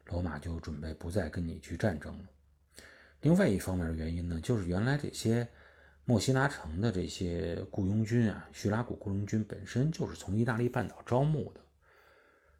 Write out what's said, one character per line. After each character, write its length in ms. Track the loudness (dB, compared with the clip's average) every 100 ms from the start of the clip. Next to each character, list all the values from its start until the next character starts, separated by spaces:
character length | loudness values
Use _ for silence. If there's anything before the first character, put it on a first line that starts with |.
| -6
罗 140 | -4
马 160 | -2 -4
就 220 | -6 -6
准 220 | -6 -8
备 120 | -8
不 160 | -8 -4
再 200 | -2 -2
跟 160 | -2 -4
你 140 | -6
去 160 | -8 0
战 220 | 0 0
争 140 | -6 -12
了。 60 | -14 _ _ _ _ -20 -20 -20 -20 0
另 120 | 4
外 140 | 6 6
一 100 | 4
方 180 | 2 -2
面 100 | 0
的 80 |
原 200 | -2 -2
因 140 | -2 -2
呢， 100 | -2
就 180 | 0 0
是 80 | 2
原 180 | 2
来 120 | 2 0
这 140 | -2
些 380 | -2 2 2 0 -8 -20 -20 -20 -8
墨 160 | 2 2
西 120 | 4
拿 140 | 4 2
城 340 | 0 -6 0
的 120 | 0
这 140 | 2 -2
些 580 | -2 -2 -2 -2 -4 -6
雇 160 | -2 2
佣 180 | 2
军 260 | 4 4 4
啊， 180 | 0 -8
叙 160 | -4 0
拉 140 | 0
古 120 | 0
雇 160 | -6 -4
佣 160 | -2 0
军 160 | -2
本 240 | -2 -6 -4
身 240 | 0 0
就 180 | 0 -4
是 60 |
从 220 | -6 -2 0
意 80 |
大 120 | 2 2
利 100 | 0
半 180 | 0 -4
岛 160 | -6
招 200 | 0 2
募 260 | 4 2 -2
的， 80 | -10 -20 _ _ _ -20 _ _ _ _